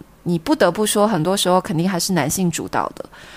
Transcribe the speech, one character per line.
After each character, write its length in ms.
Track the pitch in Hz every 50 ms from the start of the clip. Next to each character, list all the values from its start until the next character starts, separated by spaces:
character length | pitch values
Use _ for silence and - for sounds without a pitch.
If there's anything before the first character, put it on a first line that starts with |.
| - - - - -
你 120 | 165 175 165
不 160 | - 277 311
得 160 | 302 196 175
不 120 | 175 214 214
说， 200 | 208 - 208 202
很 140 | 220 214 -
多 160 | 208 185 196
时 100 | 202 -
候 140 | 180 180 185
肯 160 | - - 175
定 100 | 160 170
还 120 | 196 196 170
是 140 | - - 185
男 140 | 165 127
性 220 | 147 - 190 185 170
主 180 | - - 95
导 240 | - - 120 73 - -
的。 100 | - - - - - - - -